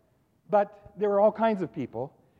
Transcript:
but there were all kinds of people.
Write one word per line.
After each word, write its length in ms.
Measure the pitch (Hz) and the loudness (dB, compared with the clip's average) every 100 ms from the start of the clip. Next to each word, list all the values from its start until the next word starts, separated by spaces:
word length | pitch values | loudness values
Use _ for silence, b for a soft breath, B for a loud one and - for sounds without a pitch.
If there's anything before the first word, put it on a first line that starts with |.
| _ _ _ _ - | _ _ _ _ -2
but 420 | 202 202 - - - | 0 0 -6 -20 -6
there 120 | 208 | -2
were 120 | 202 | 2
all 120 | 214 | 2
kinds 300 | 208 226 202 | 2 0 0
of 100 | 165 | -6
people. 380 | - 123 113 139 - b | -8 -10 -10 -12 -14 b